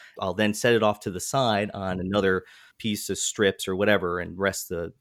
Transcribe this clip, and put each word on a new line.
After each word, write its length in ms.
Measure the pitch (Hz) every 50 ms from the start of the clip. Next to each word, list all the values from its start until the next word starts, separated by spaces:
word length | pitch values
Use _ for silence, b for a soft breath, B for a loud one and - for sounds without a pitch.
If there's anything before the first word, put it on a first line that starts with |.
| B B B -
I'll 140 | 101 95 87
then 180 | 104 107 107
set 220 | 104 - - 120 120
it 80 | 110
off 180 | 110 104 104 -
to 100 | - 107
the 100 | 90 92
side 500 | - - - 139 127 117 107 101 107 104
on 260 | - 98 95 95 92 92
another 460 | 92 92 98 104 98 95 92 92 B B B B B B B
piece 320 | - - 110 104 101 - -
of 100 | 95 -
strips 480 | - - - - 104 95 95 - -
or 80 | 98 92
whatever 460 | 92 104 104 104 95 87 87 87 87
and 180 | 87 87 87 90
rest 300 | 98 95 92 - - -
the, 240 | 90 85 85 - - _